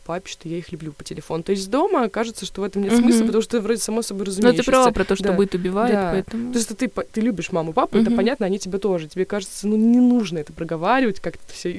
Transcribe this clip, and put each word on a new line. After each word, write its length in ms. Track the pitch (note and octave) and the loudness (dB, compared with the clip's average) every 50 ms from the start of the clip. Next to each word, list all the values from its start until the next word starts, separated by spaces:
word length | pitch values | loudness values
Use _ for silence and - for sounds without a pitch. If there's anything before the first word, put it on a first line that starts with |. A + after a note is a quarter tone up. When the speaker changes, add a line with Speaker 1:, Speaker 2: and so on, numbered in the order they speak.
| - | -10
Speaker 1:
папе, 240 | - E3 F#3 - - | -8 -8 -8 -8 -12
что 180 | - - - D#3+ | -16 -14 -10 -8
я 100 | E3 F3 | -8 -8
их 140 | E3 - | -8 -10
люблю 200 | F3+ D#3 D#3+ D#3 | -12 -12 -12 -12
по 120 | D3 - - | -12 -12 -14
телефону. 380 | - D#3+ D#3 - - D#3 E3 E3+ | -14 -12 -12 -10 -8 -6 -4 -2
То 80 | - | -2
есть 180 | G3+ G3 F#3+ F#3+ | -2 -2 -2 -2
дома 380 | A3 C#4 E4+ A4 F#4+ D4+ A#3+ G#3+ | 0 2 2 2 2 2 0 0
кажется, 340 | - G3+ A#3 A3+ G#3+ - G3 | 0 -2 -4 -4 -6 -10 -12
что 140 | - - G3 | -10 -8 -6
в 20 | G3 | -6
этом 180 | G3+ - G3 | -4 -2 -2
нет 100 | G3+ G3 | 0 2
Speaker 2:
Мгм. 80 | A3+ A#3+ | 4 4
Speaker 1:
смысла, 220 | A#3+ A#3+ A#3+ A3+ A3 | 6 6 6 4 4
потому 180 | A3+ G3 A3+ | 2 2 0
что 140 | G#3+ - - A#3+ | 0 0 0 -2
это 60 | G3 | 0
вроде 160 | G#3 A#3 A3 | 0 -2 -2
само 220 | - - G#3+ A3+ | -2 -2 -2 -2
собой 240 | A3+ - G3+ G3 G3+ G3 F#3+ F#3+ | -4 -4 -6 -6 -6 -4 0 4
Speaker 2:
Ну, 100 | A3+ B3 | 6 6
ты 40 | B3 - | 6 4
Speaker 1:
разумеющееся. 60 | A#3 | 4
Speaker 2:
права 260 | B3+ C4 C4 B3+ A#3+ | 4 4 6 6 4
про 120 | A3 - F#3 | 4 2 0
то, 120 | - G3 | 0 0
что 80 | G3 F#3+ G3 | 0 0 0
Speaker 1:
Да. 40 | |
Speaker 2:
быт 220 | F#3 F#3 G3+ G3 - | 2 2 2 2 0
убивает, 460 | F3 F3 F3+ F#3 G3+ A3+ B3 G#3+ G3+ | -2 -2 -2 0 0 2 2 2 2
Speaker 1:
Да. 100 | F#3+ F3 | 2 0
Speaker 2:
поэтому 420 | F#3 F#3+ G3 - - A3+ A#3 B3 | 0 -2 -2 -4 -6 -8 -6 -2
Speaker 1:
То 60 | B3 A#3 | -2 -2
есть 180 | A3 - A3 | -2 -2 -4
ты 120 | - C4 A3+ | -4 -4 -4
по-, 160 | - - - | -4 -6 -8
ты 160 | - - A3 | -6 -4 -2
любишь 300 | G#3+ B3 G#3 E3+ E3 - | 0 0 -2 -2 -4 -4
маму, 200 | F#3 E3+ D#3 E3 | -4 -4 -2 -2
папу, 260 | D#3+ B3+ D4+ - - G#3 | 0 0 0 2 2 2
это 120 | A3+ A3 | 4 4
Speaker 2:
Мгм. 60 | A#3 | 2
Speaker 1:
понятно, 300 | A#3 A#3 A3+ C#4 - G#3 | 2 2 0 0 0 -2
они 120 | F3+ G3 G#3 | -2 -2 -4
тебе 200 | - F#3 F3+ G3 | -4 -6 -6 -2
тоже. 300 | - G#3 F#3 E3+ D#3 D3+ | -2 0 -2 -2 -4 -6
Тебе 160 | - F3+ F#3 | -4 -4 -4
кажется, 420 | - G#3 G#3 F#3+ - - - - G#3 | -2 -4 -6 -6 -8 -10 -6 -2 0
ну, 80 | G#3+ | 2
не 240 | A3 A3 A#3 A#3+ B3 | 4 4 6 6 6
нужно 380 | B3 B3 B3 B3 G#3+ E3 E3+ D#3+ | 6 6 4 2 0 -2 -6 -8
это 140 | D3 - | -8 -10
проговаривать, 680 | D#3+ - E3 D#3+ E3 D#3 E3 G3 B3 C4+ C4 - - - | -10 -10 -8 -6 -6 -2 0 2 2 2 2 0 0 -2
как-то 320 | - C3 - - - - | -6 -8 -10 -10 -14 -16
всё 180 | - - - F3 F3+ | -14 -10 -8 -8 -6